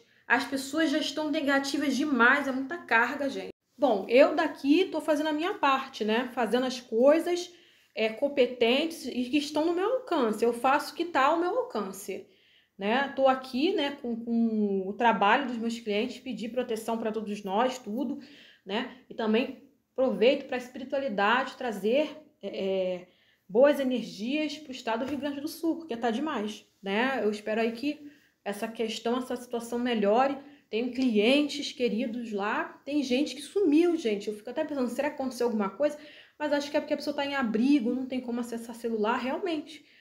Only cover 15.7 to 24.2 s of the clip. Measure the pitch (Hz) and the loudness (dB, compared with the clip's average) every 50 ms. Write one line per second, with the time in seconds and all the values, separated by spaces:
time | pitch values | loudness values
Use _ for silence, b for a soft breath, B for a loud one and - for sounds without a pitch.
15.7 | 226 - - 214 202 208 240 254 - - - 262 226 180 208 233 233 254 240 - | -6 -6 -6 -4 -2 -2 -2 -4 -6 -10 -12 -10 -10 -8 -8 -6 -4 -4 -4 -4
16.7 | 226 214 - - 226 226 226 220 214 220 208 196 208 196 - 190 185 208 247 262 | -4 -6 -4 -4 -4 -4 -4 -4 -4 -4 -6 -6 -8 -6 -6 -2 0 2 2 0
17.7 | 254 - - 208 208 247 285 240 285 285 B B B B B B B B B 185 | 0 -4 -8 -8 -6 -4 -4 -4 -6 -8 B B B B B B B B B -6
18.7 | 196 226 262 254 - - - - - - 226 214 214 226 277 - - - - - | -4 -4 -4 -6 -10 -18 -20 -12 -6 -4 0 2 2 2 2 0 -6 -14 -20 -20
19.7 | _ _ _ _ _ - 262 247 208 180 208 254 294 277 - - 262 247 240 - | _ _ _ _ _ 0 0 2 2 4 6 6 4 4 0 -6 -6 -6 -8 -8
20.7 | - 254 269 262 285 277 277 262 208 190 202 208 233 254 269 262 - - 254 247 | -12 -12 -8 -4 -4 -4 -2 -2 0 2 4 4 4 4 2 -2 -6 -8 -6 -6
21.7 | 208 196 185 214 240 285 302 294 - - - _ _ _ - 196 - 214 196 190 | -4 -2 0 2 2 2 2 0 -4 -12 -20 _ _ _ -12 -10 -6 -4 -2 0
22.7 | 190 190 185 185 180 180 175 b b b b b b b b - 180 226 269 294 | 0 0 0 -2 -4 -6 -8 b b b b b b b b 0 4 6 6 6
23.7 | 294 285 269 254 254 233 - 175 165 180 | 6 4 0 0 -2 -2 -4 -6 -8 -8